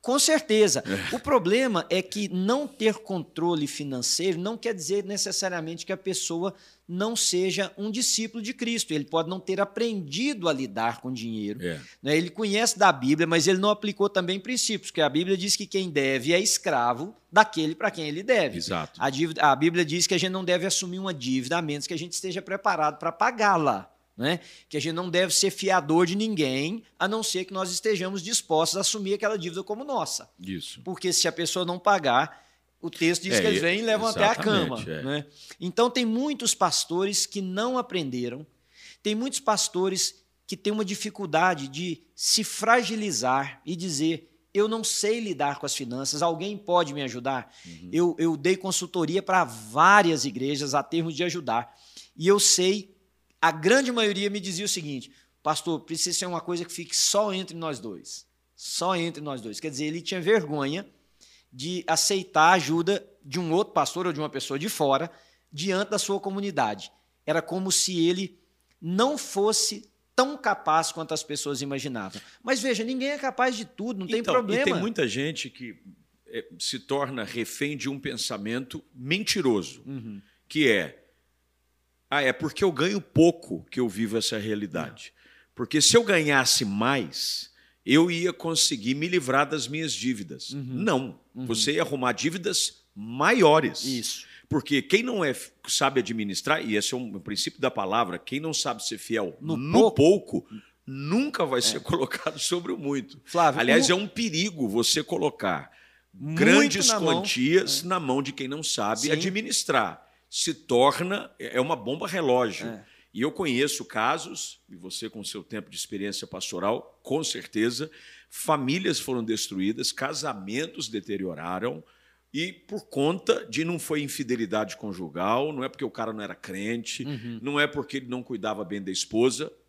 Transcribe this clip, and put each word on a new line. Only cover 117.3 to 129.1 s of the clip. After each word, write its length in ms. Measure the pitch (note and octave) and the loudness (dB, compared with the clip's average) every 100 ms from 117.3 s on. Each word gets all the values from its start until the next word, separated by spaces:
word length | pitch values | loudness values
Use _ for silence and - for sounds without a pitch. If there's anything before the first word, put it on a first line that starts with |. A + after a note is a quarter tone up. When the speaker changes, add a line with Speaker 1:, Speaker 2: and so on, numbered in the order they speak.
| - - A2 A#2 A#2+ D#3 - - - _ | -6 -4 0 0 0 -8 -12 -20 -20 _
Speaker 2:
famílias 680 | - - D3+ C3 E3 F#3+ C#3+ | -6 0 2 2 0 0 -2
foram 240 | - B2+ | -2 -4
destruídas, 680 | A2+ G#2+ - F#2+ G2 A#2 C3 | -2 -2 -2 -2 -2 0 -4
casamentos 960 | - C3+ D3+ D3 G#2+ F#2+ A#2 D#3+ - A#2 | -4 -4 -4 -6 -8 -6 -6 -6 -8 -8
deterioraram, 920 | A2 F#2+ G2 F#2 D2+ E2+ F#2 A#2 D#3 - _ _ _ _ | -8 -6 -6 -4 -6 -6 -4 -4 -6 -16 _ _ _ _
e 220 | C#3 F3 | -6 -6
por 320 | F3+ - G3+ - | -8 -10 -10 -6
conta 580 | C3+ C#3+ F#3 - A3+ - | 0 0 0 0 0 0
de, 160 | B2 E3 | -4 -2
não 140 | F3 | -4
foi 240 | - D3+ | -2 -4
infidelidade 720 | C#3+ - B2 B2 G#2+ G#2+ G#2 - | -4 -6 -4 -2 0 -2 -2 -6
conjugal, 760 | G#2+ F#2 E2+ D#2 G2 A#2 D3 | -10 -8 -8 -2 0 0 0
não 120 | C#3+ | -4
é 60 | C3 | -8
porque 140 | - | -6
o 60 | B2+ | -8
cara 240 | - A2 | -6 -8
não 80 | A2 | -6
era 140 | G2+ F2+ | -10 -12
crente, 680 | - F#2+ G#2 A#2 A2+ - | -12 -8 -4 -4 -6 -8
Speaker 1:
Uhum. 360 | D3 C3+ A#2+ A2+ | -8 -8 -8 -8
Speaker 2:
não 180 | B2+ C#3+ | -2 0
é 60 | D3 | 0
porque 320 | D3 B2+ C3+ | 0 -6 -8
ele 80 | B2 | -6
não 140 | B2+ | -8
cuidava 420 | A#2 A#2 A2 G#2 | -6 -6 -4 -4
bem 160 | F#2 G2+ | -6 -6
da 120 | F#2+ | -6
esposa 600 | F#2 - | -6 -2